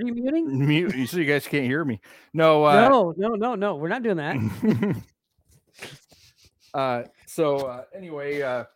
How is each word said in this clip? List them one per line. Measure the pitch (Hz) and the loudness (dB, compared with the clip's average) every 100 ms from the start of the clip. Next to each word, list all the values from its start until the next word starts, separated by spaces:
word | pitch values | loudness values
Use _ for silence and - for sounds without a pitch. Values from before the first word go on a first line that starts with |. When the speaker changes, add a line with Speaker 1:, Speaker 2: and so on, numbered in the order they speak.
Speaker 1:
are | 240 | -2
you | |
muting? | 240 254 320 320 135 139 | -4 -2 -2 -2 0 2
Speaker 2:
<laughs> | |
mute, | 151 175 131 127 | 2 0 -2 -4
so | 175 | -2
you | |
guys | 147 143 - | 0 0 -2
can't | 147 | -2
hear | 123 143 | -2 -2
me. | 151 107 - - _ | -2 -6 -10 -20 _
No, | 156 160 156 147 | 2 4 6 6
uh, | 202 240 | 6 8
Speaker 1:
No, | 269 180 160 | 6 2 -2
no, | 208 | -2
no, | 220 233 | -2 -2
no. | 220 202 156 | -2 -4 -4
We're | 160 | -4
not | 240 | -2
doing | 233 170 | -2 -2
that. | 147 143 107 - 220 123 202 120 | -2 -4 -4 -2 0 0 0 -4
Speaker 2:
<laughs> | - _ _ _ _ _ _ - - - _ _ _ _ _ _ _ | -10 _ _ _ _ _ _ -20 -20 -20 _ _ _ _ _ _ _
Uh, | 143 131 120 120 _ - | -4 -2 -2 -6 _ -10
so, | - 156 139 135 | -2 0 0 -4
uh, | 123 131 | -10 -16
anyway, | 190 180 151 143 147 | -18 -14 -10 -6 -4
uh, | 135 123 117 | -4 -4 -8